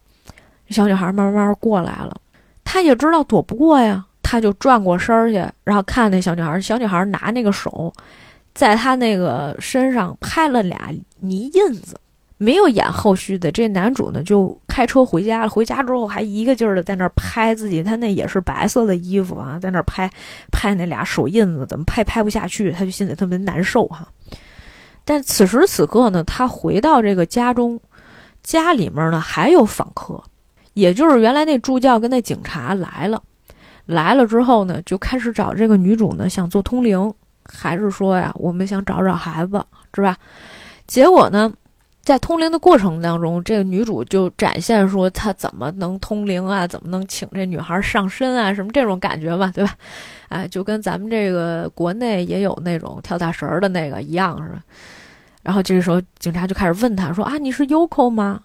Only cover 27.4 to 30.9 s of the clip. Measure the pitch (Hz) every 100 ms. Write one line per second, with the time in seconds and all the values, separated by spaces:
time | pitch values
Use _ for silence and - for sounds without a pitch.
27.4 | 240 247 240 233 - _ - - - _
28.4 | - 320 320 311 156 104 160 165 165 -
29.4 | 247 349 214 - - - - - - _
30.4 | _ _ _ - 185